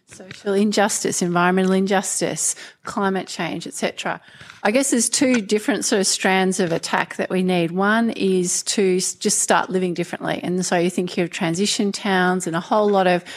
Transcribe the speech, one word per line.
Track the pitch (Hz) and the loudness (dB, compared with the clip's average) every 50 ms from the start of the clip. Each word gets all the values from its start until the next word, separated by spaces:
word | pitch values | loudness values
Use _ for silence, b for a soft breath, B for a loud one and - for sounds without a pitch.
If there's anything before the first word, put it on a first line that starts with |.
| B | B
Social | _ - - 190 190 - - - 208 196 | _ -20 -20 -20 -20 -20 -8 -4 -2 2
injustice, | 196 208 214 208 220 202 220 - - - - - - 185 | 2 2 2 2 2 2 2 0 -2 -4 -4 -2 -2 -2
environmental | 175 175 175 175 180 185 190 185 185 190 | 0 2 4 4 4 4 4 2 4 2
injustice, | 190 196 190 202 185 190 - - - 175 - - - - - - B B B B B _ | 2 2 2 2 0 0 0 -4 -4 -4 -4 -4 -4 -4 -4 -6 B B B B B _
climate | - - 220 196 190 190 185 - | -8 -6 -2 -2 -2 -2 -4 -6
change, | - - - 175 165 185 175 - | -8 -8 -6 -6 -6 -6 -8 -10
et | - - | -10 -8
cetera. | - 220 175 - - - 185 - 170 B B B B B B B B | -6 -4 -4 -4 -6 -6 -6 -8 -8 B B B B B B B B
I | B 208 | B 0
guess | 214 269 269 - | 2 2 2 2
there's | - 233 226 - | 2 2 2 0
two | - - 285 254 254 233 | 2 2 2 4 2 2
different | 196 202 208 208 - - 214 - - | 2 0 0 0 0 0 -2 0 0
sort | - 247 202 | 0 0 2
of | 190 | 2
strands | - - - - 196 185 190 190 190 185 - | 0 0 0 2 2 2 4 2 2 2 0
of | 185 165 | 0 0
attack | 165 160 - - - - 180 - - | 0 -2 -2 -2 -2 -2 -2 -4 -4
that | - - - | -6 -4 -2
we | 185 185 185 | 0 0 0
need. | 185 185 175 170 165 | 2 2 2 0 0
One | 170 185 196 202 214 226 233 226 | 0 0 2 2 2 2 0 -2
is | - - 196 190 185 185 175 180 - - - | -2 -2 0 0 2 2 0 0 -2 -4 -4
to | - - 220 196 185 180 | -2 0 2 2 2 2
s-, | 190 190 - - | 0 0 -4 -6
just | - - 208 - - | -4 -2 0 0 0
start | - - 196 170 - - | 2 2 2 2 2 0
living | 180 185 185 180 165 | -2 -2 0 0 -2
differently. | 175 170 - - - - - 160 - | -4 -4 -6 -6 -6 -4 -4 -4 -4
And | - 180 180 185 180 | -2 -2 -2 -2 0
so | - 190 | 2 2
you | 175 170 180 | 2 2 2
think | - - 180 180 - | 0 -2 -4 -2 -2
of | 196 175 170 | -2 -4 -2
transition | - - 190 160 165 175 208 208 - - 208 202 | -2 -4 -2 -2 0 0 0 -2 0 0 -2 -2
towns | 196 - - 208 190 185 180 180 180 185 - | -2 -2 -2 0 2 2 2 2 2 0 -2
and | 170 165 | -4 -4
a | 170 | -6
whole | 170 - 233 214 208 | -2 0 2 2 4
lot | 208 202 190 185 | 4 4 4 4
of | 180 180 175 - B B | 4 2 2 0 B B